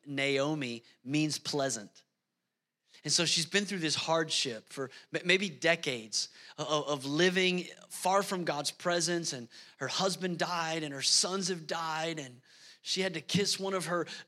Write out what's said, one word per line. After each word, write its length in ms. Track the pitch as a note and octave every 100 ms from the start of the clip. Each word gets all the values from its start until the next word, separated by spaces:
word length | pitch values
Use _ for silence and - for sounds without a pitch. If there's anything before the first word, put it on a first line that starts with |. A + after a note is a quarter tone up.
| C#3+
Naomi 800 | C#3 C#3 C3+ C#3+ D#3 B2 A#2 - _
means 340 | B2+ D3+ D#3 C#3+
pleasant. 520 | - D3 C3+ A2 G2 - _ _ _ _ _ _ _ _ _ -
And 100 | D3+
so 120 | D#3+
she's 200 | D#3+ F3
been 220 | D3+ G3 G3
through 140 | G3
this 160 | D#3 -
hardship 760 | - E3 D#3+ - C3+ A2 -
for 180 | - C3 - -
m-, 100 | D#3+
maybe 240 | F3 F#3+ G3+
decades 800 | C3+ D#3+ E3+ D3 A#2+ A2 - - - - -
o-, 80 | C#3+
o-, 260 | D3+ C#3
of 120 | D3
living 600 | C3+ D3+ F#3 F#3 F#3 F3+ - - -
far 320 | - F#3 G3
from 220 | G3 F#3
God's 260 | E3 D3 C#3
presence, 640 | - F3 F3 E3 E3+ D#3+
and 160 | C3 A#2 - - -
her 100 | C3+
husband 500 | - G3 E3 F#3 E3
died, 460 | E3+ F3 D#3+ E3
and 100 | D3+
her 80 | C#3
sons 460 | - - F#3 G3 F#3
have 180 | F3 D#3+
died, 520 | E3+ D#3+ D#3 E3 D#3
and 220 | C3 B2 _ - - -
she 200 | - -
had 140 | F#3
to 60 | D#3
kiss 380 | - F3 G3 -
one 160 | F#3+
of 120 | F#3+ D#3+
her 200 | F3 D3+ -